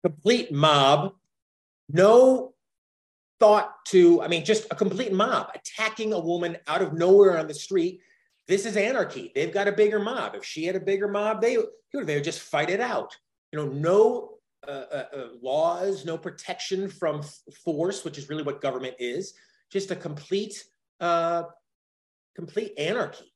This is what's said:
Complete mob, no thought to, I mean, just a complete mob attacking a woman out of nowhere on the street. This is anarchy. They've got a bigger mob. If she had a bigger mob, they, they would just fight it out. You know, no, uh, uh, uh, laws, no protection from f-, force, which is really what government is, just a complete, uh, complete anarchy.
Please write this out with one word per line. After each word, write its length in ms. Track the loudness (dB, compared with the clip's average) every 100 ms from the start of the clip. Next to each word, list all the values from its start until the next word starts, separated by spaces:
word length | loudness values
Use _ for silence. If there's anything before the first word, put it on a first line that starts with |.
Complete 480 | -4 -2 2 2 0
mob, 600 | 2 4 6 6 4 2 _ _ _ _ _ _ _ _
no 640 | 4 8 8 8 4 -4 _ _ _ _ _ _ _ _ _
thought 340 | 6 6 2 -10 2
to, 340 | 6 8 6
I 60 | 2
mean, 180 | -4 0
just 220 | -2 -2
a 40 | -2
complete 380 | -2 -2 -4
mob 380 | 0 0 0 -4 -14
attacking 580 | -16 -6 -6 -4 -4
a 60 | -4
woman 380 | -2 -4 -4 -8 -6
out 140 | -4
of 120 | -2
nowhere 440 | 0 6 8 8 4
on 100 | -4
the 60 |
street. 460 | -10 -4 -2 -2 -6 _ _ _ _ -4
This 180 | -2 -2
is 120 | -2
anarchy. 540 | -2 -2 -4 -8 -8
They've 200 | -4 -4
got 140 | -2 -2
a 40 |
bigger 280 | 2 2 2
mob. 360 | -4 -6 -8 -10
If 100 | -14
she 200 | -8 -6
had 100 | -4
a 40 |
bigger 280 | -2 -2 -2
mob, 340 | -2 -2 0
they, 160 | 0 0 -4 _ _
they 220 | -8 -4 -4
would 80 |
just 180 | -4 -10
fight 280 | -6 -4 -2
it 120 | -4
out. 340 | -4 -6 -8 -18 _ _ _
You 80 | -8
know, 80 | -8
no, 680 | -4 2 4 4 2 -8 -20 _ _ -14
uh, 180 | -14 -10
uh, 140 | -10 -10 -12
uh, 120 | -14 -12
laws, 640 | -4 0 0 0 -4 -4 -6
no 120 | -8
protection 680 | -8 -12 -12 -10 -6 -6 -6
from 320 | -4 -4 -4
f-, 220 | -8 -16 -20 _
force, 400 | -6 -2 -4 -4
which 140 | -10 -12
is 120 | -10
really 140 | -8
what 180 | -6 -4
government 340 | -6 -6 -10 -8
is, 340 | -8 -8 -10 _ _ _ _
just 180 | -8 -6
a 40 | -10
complete, 680 | -10 -12 -6 -6 -6 -14 -20 _ _ _
uh, 440 | -2 0 0 -4 -6 _ _ _ _ _ _ _ _ -16
complete 380 | -8 -8 -8 -6
anarchy. 560 | -4 -2 -4 -8 _